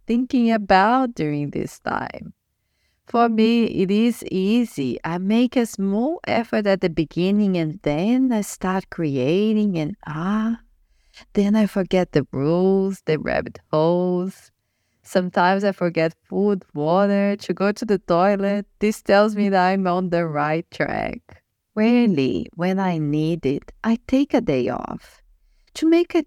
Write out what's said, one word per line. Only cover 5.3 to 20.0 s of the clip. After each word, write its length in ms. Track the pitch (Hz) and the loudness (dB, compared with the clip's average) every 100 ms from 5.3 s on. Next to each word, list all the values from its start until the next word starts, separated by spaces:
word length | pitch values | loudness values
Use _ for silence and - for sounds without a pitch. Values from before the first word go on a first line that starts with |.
| 226 247 254 | 2 2 0
a 80 | |
small 560 | 226 - 196 202 269 339 - | -2 -2 -2 0 -2 -4 -2
effort 400 | 220 226 220 208 | -2 -2 -2 0
at 160 | 190 | 0
the 80 | 180 | 0
beginning 680 | 160 156 170 185 208 202 180 | -2 -4 -2 0 2 2 0
and 240 | 156 180 | -2 -4
then 480 | - 147 202 254 262 | -4 -2 0 2 2
I 100 | 220 | 0
start 480 | 196 - 185 190 - | -4 -6 -4 -4 -6
creating 880 | - 156 135 127 185 214 214 208 170 | -6 -4 0 0 2 2 0 0 -2
and 180 | 151 202 - | -4 -8 -10
ah, 540 | 151 180 214 220 233 _ _ _ _ _ - - | -6 -4 -2 -4 -6 _ _ _ _ _ -20 -6
then 240 | 208 202 220 | -2 2 2
I 100 | 202 | 2
forget 460 | 202 175 185 175 | 0 0 0 0
the 140 | 151 131 | -2 -2
rules, 680 | 131 147 175 190 190 196 190 - | -2 0 2 2 2 0 -4 -4
the 120 | 156 | -2
rabbit 420 | - - - - _ | -2 -4 -4 -10 _
holes. 800 | 156 160 175 180 180 190 - _ _ _ _ _ _ | 0 2 2 0 -2 -4 -10 _ _ _ _ _ _
Sometimes 640 | - 190 180 202 180 196 | -4 -2 0 2 2 2
I 80 | 202 | 0
forget 420 | 190 175 165 160 - | -2 -2 0 -2 -4
food, 440 | - 185 208 196 - | -8 -2 0 0 -4
water, 600 | 147 151 185 202 202 202 202 | -4 0 2 2 2 0 -2
to 180 | - | -6
go 180 | 175 202 | -2 -2
to 120 | 208 220 | -2 -2
the 120 | 196 | -2
toilet. 680 | - 170 196 196 196 208 - - | 0 2 2 2 -2 -4 -6 -4
This 240 | 214 - | -2 -2
tells 320 | - 202 214 | 2 4 4
me 140 | 208 202 | 2 0
that 200 | 190 180 | 2 2
I'm 180 | 196 185 | 2 0
on 240 | 180 | 0